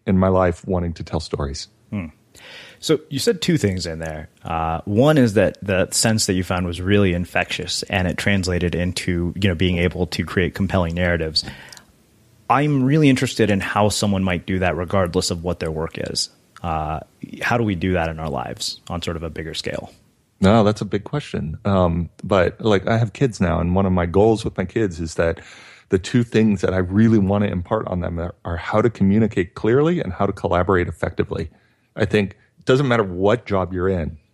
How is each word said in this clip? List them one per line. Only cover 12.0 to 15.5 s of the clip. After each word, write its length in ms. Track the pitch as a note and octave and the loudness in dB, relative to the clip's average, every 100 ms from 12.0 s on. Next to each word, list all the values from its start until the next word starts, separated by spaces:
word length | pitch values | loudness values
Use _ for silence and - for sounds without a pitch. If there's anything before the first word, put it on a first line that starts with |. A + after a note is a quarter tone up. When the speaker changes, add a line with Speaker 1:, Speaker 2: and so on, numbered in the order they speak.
| _ _ _ _ - | _ _ _ _ 0
Speaker 2:
I'm 320 | B2 D3 C#3 | 2 2 2
really 260 | C3 D#3 D3 | 2 4 4
interested 420 | B2 B2+ - G#2+ | 4 0 0 2
in 100 | G2 | 2
how 280 | - G#2 G#2 | 0 2 2
someone 360 | - G#2+ F#2+ | 2 0 0
might 220 | F#2+ F2 - | 0 -2 -2
do 120 | F#2+ | -2
that 180 | F2+ D#2+ | 0 -2
regardless 540 | F2 G2 F2 F2 - | -2 0 0 0 -2
of 140 | F2 | -4
what 160 | F2 | -4